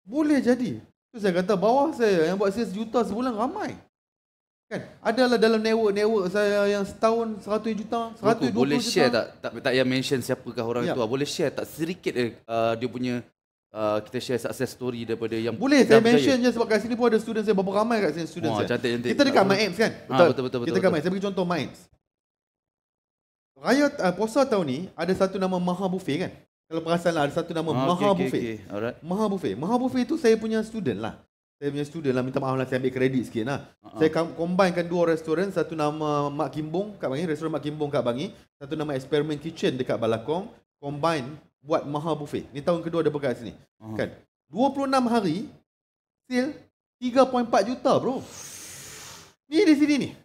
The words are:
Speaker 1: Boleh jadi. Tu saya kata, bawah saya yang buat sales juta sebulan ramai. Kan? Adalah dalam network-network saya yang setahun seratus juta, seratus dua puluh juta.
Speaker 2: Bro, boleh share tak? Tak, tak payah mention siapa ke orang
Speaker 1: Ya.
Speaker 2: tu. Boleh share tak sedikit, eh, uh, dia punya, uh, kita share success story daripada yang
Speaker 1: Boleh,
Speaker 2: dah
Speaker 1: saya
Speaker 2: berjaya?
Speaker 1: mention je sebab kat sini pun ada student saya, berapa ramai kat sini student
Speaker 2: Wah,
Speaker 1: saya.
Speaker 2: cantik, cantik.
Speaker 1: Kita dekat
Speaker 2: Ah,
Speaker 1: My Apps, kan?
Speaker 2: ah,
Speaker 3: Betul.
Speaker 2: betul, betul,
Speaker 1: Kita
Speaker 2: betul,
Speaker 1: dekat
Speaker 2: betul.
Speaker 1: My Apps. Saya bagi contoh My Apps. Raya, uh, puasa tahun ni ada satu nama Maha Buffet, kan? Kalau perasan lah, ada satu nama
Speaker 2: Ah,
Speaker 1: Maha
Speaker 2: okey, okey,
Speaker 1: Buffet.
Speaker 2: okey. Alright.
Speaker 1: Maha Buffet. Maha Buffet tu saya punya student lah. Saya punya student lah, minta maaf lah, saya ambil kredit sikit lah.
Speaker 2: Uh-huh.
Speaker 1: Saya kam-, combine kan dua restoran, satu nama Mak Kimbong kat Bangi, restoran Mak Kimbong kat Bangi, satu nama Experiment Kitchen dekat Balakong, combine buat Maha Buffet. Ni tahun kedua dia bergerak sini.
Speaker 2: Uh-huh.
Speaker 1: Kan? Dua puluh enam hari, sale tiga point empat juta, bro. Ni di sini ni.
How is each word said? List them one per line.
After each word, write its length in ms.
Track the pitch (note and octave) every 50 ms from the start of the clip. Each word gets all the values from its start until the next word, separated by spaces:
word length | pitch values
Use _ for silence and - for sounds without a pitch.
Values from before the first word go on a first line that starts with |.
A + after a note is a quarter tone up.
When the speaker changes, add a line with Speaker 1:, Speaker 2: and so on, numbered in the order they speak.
Speaker 1:
Boleh 380 | _ F#3 A#3 D4+ D#4+ D4+ D4+ C4+
jadi. 400 | G3+ A#3 B3+ B3+ B3+ F#3 A#2+ G#2+ - _ _ _ _ _
Tu 80 | - A#3+
saya 120 | G3 G3+ F3
kata, 200 | F3+ F#3 F#3 G#3
bawah 380 | F3+ F#3 A3 A#3+ C#4 C#4+ D#4+
saya 320 | C#4+ - A#3 G#3+ G3 E3+ D#3+
yang 100 | E3 F#3
buat 140 | G3 G#3 G3
sales 220 | G3 A3+ A#3 F#3
juta 320 | F#3 G#3 A3+ A3 - B3+ A3
sebulan 320 | F#3 G3 A3 B3+ C4 A3+
ramai. 400 | G3+ A3+ C4+ F4 G#4+ F#4 C4 G2+ E2 - _ _ _ _ _ _ _ _ _ _ _ _ _ _ _ _
Kan? 140 | _ A3 D#3+ - - - - -
Adalah 320 | G#3 A3 B3 B3+ B3 A#3+
dalam 240 | G#3+ G#3 A3+ A3+ A3
network-network 720 | G#3+ A3 A3 A3+ A3+ G#3 G3 G3+ G#3 G#3+ A3+ G#3 F3+ F3+
saya 420 | F3+ G#3 G#3 G3+ G#3 G3+ G3+ G3+
yang 160 | G3+ G3+ G3
setahun 480 | G3+ - - - A3+ A3+ A#3 A3+ A3+ G#3+ G3 -
seratus 300 | G3+ G#3 G#3+ A3 A3+ A3
juta, 400 | G3 A3 A3 A#3+ A#3 A3+ A3+ A3+
seratus 320 | - - G#3 A#3 - D3
dua 0 |
puluh 0 |
juta. 80 | - -
Speaker 2:
Bro, 80 | A#3 -
boleh 160 | - - B3
share 320 | - A#3+ - F3+ D3 B2
tak? 140 | A#2+ A2 - - -
Tak, 160 | - - B2 - A#2
tak 80 | -
payah 160 | C#3 B2 C3 C3
mention 360 | B2+ B2+ C3 B2+ - D3 B2+
siapa 260 | A#2 - B2+ - -
ke 140 | B2 A2 B2 A2+
orang 240 | A2+ A#2 A#2+ A#2+
Speaker 1:
Ya. 80 | F3 D3
Speaker 2:
tu. 80 | C3 A2+
Boleh 240 | A2 B2+ C3+ D3
share 240 | C#3+ - - E3 C3+
tak 160 | - - G#2
sedikit, 460 | - - C#3+ D#3+ E3 F#3 F3+ - F3+ -
eh, 220 | B2 B2 A2+ A2 - _
uh, 280 | - A#2 A2+ A2+ A2+ A2+
dia 120 | A2 B2
punya, 260 | B2 G#2 B2 B2 B2 B2 B2 A#2 _ _ _ _ _ _ _ _ _
uh, 280 | - G#2+ G#2+ G#2+ G#2+ G#2+
kita 180 | G#2+ - - B2
share 180 | - - B2+ A#2
success 300 | - B2+ A2 - C3 A#2
story 320 | - - B2+ B2+ A#2+ A#2 A#2
daripada 300 | A2 A#2 - A2+ A2 A#2+
yang 180 | A2+ A2+ A#2 A2+
Speaker 1:
Boleh, 280 | A2+ G#3+ C4+ D4 C#4 A3
Speaker 2:
dah 140 | - A3
Speaker 1:
saya 20 | A3+
Speaker 2:
berjaya? 160 | A3 A3+ B3
Speaker 1:
mention 220 | - C4 C#4+ C4+ B3
je 100 | A#3+ B3
sebab 160 | - A#3 A3+
kat 140 | G3 A3 G#3
sini 120 | G#3+ A3+ B3
pun 120 | A3 B3
ada 100 | A#3+ A3
student 240 | A3 A3 A#3+ A3 A3
saya, 120 | G#3 G#3+ G#3
berapa 200 | F#3+ F#3+ G3 F#3+
ramai 220 | G3+ A3 A#3 A#3+ G#3+
kat 120 | G3 D#3+ D3+
sini 120 | E3+ E3
student 260 | D#3 - F3 D#3+ D3+
Speaker 2:
Wah, 100 | A2 G#2
Speaker 1:
saya. 80 | G2+ F#2
Speaker 2:
cantik, 180 | A#2+ A#2+ B2 B2
cantik. 180 | A#2 A#2+ A#2+ B2
Speaker 1:
Kita 100 | - A#3
dekat 200 | C#4+ - - B3
Speaker 2:
Ah, 80 | F#3+ F#3+
Speaker 1:
My 80 | G3 G3
Apps, 180 | A3 G3 E3+
kan? 140 | - A3+ F#3
Speaker 2:
ah, 60 | - - -
Speaker 3:
Betul. 0 |
Speaker 2:
betul, 100 | - C3 C3 F3
betul, 160 | D#3 B2+ C#3
Speaker 1:
Kita 140 | B2+ B2+ - B2
Speaker 2:
betul, 60 | A#2+ D#3+
Speaker 1:
dekat 60 | F3 F#3+
Speaker 2:
betul. 100 | F3+ F3+
Speaker 1:
My 60 | E3+
Apps. 80 | D3+ D3
Saya 100 | F3+ F#3
bagi 120 | G3+ F#3+
contoh 180 | G3+ F#3+ G3 F#3
My 140 | F3 F3+ D#3
Apps. 180 | A#2+ F#2 - - - _ _ _ _ _ _ _ _ _ _ _ _ _ _ _ _ _ _ _ _ _ _ _ _ _ _ _ _ _ _ _ _ _ _ C3+
Raya, 260 | C3+ F3 A#3+ C#4+ D4 C#4
uh, 220 | C#4+ - F#3 F#3 F3
puasa 260 | F#3 G#3+ A3 - C#4+ C4+
tahun 200 | - A3+ G3 F3
ni 140 | C#3 B2+ D3 F#3 - -
ada 180 | - E3 F3
satu 240 | F#3 F#3 G3 F#3+ F#3+
nama 220 | G3+ F#3 F#3 F#3 F3+
Maha 260 | F3+ F3+ F3 E3+ G3
Buffet, 300 | F#3 F3+ F#3 - - C3+ D#3+
kan? 120 | F3+ - - - _ _ _ _ _ _
Kalau 120 | D#3+ E3
perasan 300 | D#3+ E3 E3+ F3 F3 F3
lah, 140 | E3 D#3+ C#3+
ada 80 | C#3 -
satu 180 | E3+ E3 -
nama 160 | F3 D#3+ D#3+
Speaker 2:
Ah, 120 | D#3+ C#3+ B2 - -
Speaker 1:
Maha 80 | F3+
Speaker 2:
okey, 100 | F3 G3+
okey, 120 | G3+ G3 F3 F#3
Speaker 1:
Buffet. 160 | - - -
Speaker 2:
okey. 180 | A#2+ A#2 A2 G#2 F#2+ -
Alright. 260 | - G#2 A2 A#2+ C3+ -
Speaker 1:
Maha 240 | - D#3+ F3+ G#3 A3
Buffet. 260 | G#3 G3 F#3 E3 A#2+ F#2
Maha 180 | A2+ D3 F#3 A#3+
Buffet 280 | B3 B3+ B3+ B3+ B3+ B3
tu 100 | B3 E4+
saya 220 | D#4 - A3+ A3+
punya 240 | A3 A3 A3 A3 A3
student 400 | A3 A3 - A3+ F#3 B2+ G#2 G2
lah. 160 | A2+ G#2 F2+ - _ _ _ _ _ _ _ _
Saya 160 | C#3+ C#3+ C#3+
punya 80 | C#3+ D3
student 320 | C#3+ D3 E3+ D#3 C3+ B2
lah, 80 | B2+ B2+
minta 160 | C3 C3 C#3
maaf 160 | C3+ C3 C3
lah, 80 | C3 B2+
saya 160 | B2 C3+ B2+
ambil 140 | C3 B2+ B2+
kredit 320 | C3 B2+ C3+ C3+ B2+ G#2+
sikit 160 | - - A#2 G#2+
lah. 240 | C3 C#3+ - - - _ _ _
Speaker 2:
Uh-huh. 160 | - - -
Speaker 1:
Saya 80 | D#3+
kam-, 240 | D#3 D#3 E3 E3 E3
combine 400 | - - E3 F3 F3+ F3+ G3 F3+
kan 160 | E3+ F3 E3+
dua 240 | E3+ F3+ F3+ E3+ E3
restoran, 400 | E3 D#3 - D#3+ D#3 D#3+ G3 G3+
satu 240 | F3+ E3+ D3+ D#3 E3+
nama 560 | D#3 D3 D3+ D3 D#3 D#3 D3+ D3 D3 D3 C#3+
Mak 240 | C#3+ D3 D#3 C3+ -
Kimbong 400 | D3+ D3+ D#3 D#3+ F3+ G3+ G#3+ G3+
kat 160 | - - C#3
Bangi, 160 | - C#3+ F3+
restoran 240 | E3+ D3+ D3 D#3+ D#3+
Mak 120 | D#3+ C#3+ C3+
Kimbong 240 | D3 D3+ D3+ D3 C#3+
kat 80 | C#3+ C#3+
Bangi, 320 | B2+ B2 A#2 C3 D#3+ G#3 - - - _ _
satu 240 | _ C#3+ C3+ D#3 D#3
nama 160 | D3+ D3+ C#3+
Experiment 400 | C3 C3 - D#3 D3 D3 D#3 D3+
Kitchen 400 | C#3+ D3 E3+ E3 - - F3 B2+
dekat 240 | B2+ B2+ - B2 G#2
Balakong, 480 | A2+ A2 A2+ A2+ A2+ C#3+ D#3 F3+ G3+ - - - _ _ _
combine 500 | _ C#3+ C#3+ C#3+ C#3+ D3+ E3 E3 D3+ B2 - D#3 D3 _ _ _ _
buat 240 | _ C#3+ E3 C#3+ -
Maha 320 | C#3 C#3+ D3 D3 E3+ D3+
Buffet. 320 | D3 D3 C#3 - G2+ E2 - -
Ni 80 | C#3+ C#3
tahun 160 | F3+ F3 E3+
kedua 240 | E3 E3+ E3 E3+ D3+
dia 80 | D3
bergerak 320 | D3 D3 C#3 C3 A#2+ - A#2+
sini. 80 | G2 D2+ - - _ _
Speaker 2:
Uh-huh. 240 | _ A2 A2 A2 G#2+
Speaker 1:
Kan? 80 | A#2 F2 - - _ _ _ _ _
Dua 240 | _ D3 G3 B3+ C#4
puluh 160 | C4+ C#4 C#4
enam 160 | C4+ C4+ C4+ B3
hari, 480 | A3+ A#3 A#3 G3+ F3 D3+ F#3+ C#4+ D4 - - _ _ _ _ _ _ _ _ _ _ _ _ _
sale 320 | _ B3+ B3 B3+ D4+ D4 - - _ _ _ _ _ _
tiga 320 | _ B3 B3+ A3+ C4+ B3+
point 160 | C4 B3 B3 A#3+
empat 240 | A3+ C4 A3+ G3
juta, 240 | A3+ B3+ - - C#4 A3
bro. 260 | B2+ C3+ A3 C4+ B3 - - - - - - - - - - - - - - - - - - - - - - _ _ _
Ni 140 | _ C#4+ E4
di 160 | G#4 D#4+ D4+
sini 200 | C4 D4+ C#4+ D4
ni. 120 | C4 D#3+ - - -